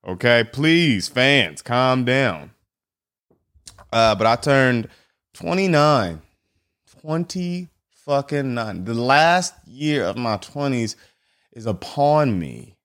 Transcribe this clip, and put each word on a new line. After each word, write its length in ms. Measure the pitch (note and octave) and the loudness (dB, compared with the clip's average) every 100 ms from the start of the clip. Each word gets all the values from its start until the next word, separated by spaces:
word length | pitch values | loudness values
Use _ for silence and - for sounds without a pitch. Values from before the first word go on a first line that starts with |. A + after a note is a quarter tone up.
| - | -10
Okay, 360 | F#2 B2 A#2+ | -2 2 2
please, 640 | A2+ C3+ D#3 E3 E3 G#2+ - | 2 -2 2 4 4 0 -2
fans, 560 | B2 C3 C#3+ F2+ D2+ | 0 2 4 0 -4
calm 420 | - A#2+ B2+ B2+ B2 | -4 0 2 2 0
down. 460 | C3 C3 E2 D2 _ _ _ _ _ _ _ _ _ _ _ - - - | 0 0 -4 -12 _ _ _ _ _ _ _ _ _ _ _ -20 -20 -4
Uh, 200 | A2+ A2+ | 2 2
but 140 | G2+ A2 | 4 2
I 80 | A#2 | 2
turned 540 | - C#3 C3 A#2+ A2 _ _ _ _ | 2 2 4 0 -4 _ _ _ _
twenty-nine. 880 | - E3 F3+ F#3+ D#3 D3+ C#3 F#2+ D#2+ _ _ _ _ _ _ _ _ | -12 -4 -2 2 4 4 4 0 -6 _ _ _ _ _ _ _ _
Twenty 680 | D#3 D#3+ F3 F#3 F3+ F3 F3 _ _ | -6 -6 -4 -6 -6 -8 -12 _ _
fucking 640 | _ - C#3 C#3 D3 C3+ | _ -4 -4 -2 -4 -4
nine. 300 | A#2+ A2 F#2 | -4 -6 -8
The 100 | F#2 | -6
last 600 | A#2 A#2+ C#3 E3 F3 F3+ - _ | -4 2 4 4 2 -2 -12 _
year 380 | B2 D3+ D3 | -6 -2 -2
of 140 | F#2 G#2 | -2 -4
my 180 | A#2+ G#2 | -4 -4
twenties 640 | - C#3+ C#3+ B2+ A2+ - _ _ _ _ _ | -6 -6 -4 -2 -4 -8 _ _ _ _ _
is 120 | A#2+ A2+ | -10 -6
upon 720 | G2 - - C#3+ D3+ C#3+ G2 | -6 -8 -2 2 2 2 -2
me. 380 | D2+ A#1 - _ | -4 -10 -18 _